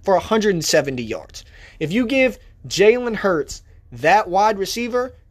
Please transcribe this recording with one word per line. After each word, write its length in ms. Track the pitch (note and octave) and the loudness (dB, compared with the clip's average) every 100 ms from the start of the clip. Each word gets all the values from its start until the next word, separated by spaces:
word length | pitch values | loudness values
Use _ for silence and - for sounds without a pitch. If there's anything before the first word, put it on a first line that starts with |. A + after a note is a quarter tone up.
for 120 | - | 0
a 60 | F3+ | 0
hundred 340 | - A3 G#3 | 2 0 0
and 100 | F3 | 0
seventy 380 | D3+ D#3 C#3 B2+ | 0 0 0 -6
yards. 420 | A2 F2 - - - - - - | -8 -10 -12 -20 -20 -20 -20 -10
If 120 | D3+ | -4
you 140 | G#3+ A3+ | -2 0
give 320 | C4+ C4 - - - B2+ | 2 0 -2 -16 -20 -8
Jalen 480 | - G#3 B3 A#3+ G#3 | 4 4 4 -2 -2
Hurts 460 | G3 E3 C3+ - - - - | 0 0 -2 -12 -18 -20 -20
that 380 | A#2+ D3+ G#3 F#3 | -2 2 2 2
wide 300 | F#3 G#3+ G3+ | 0 0 0
receiver, 560 | F#3 A#3 A#3+ B3 B3+ - _ | -6 -6 -4 -4 -6 -10 _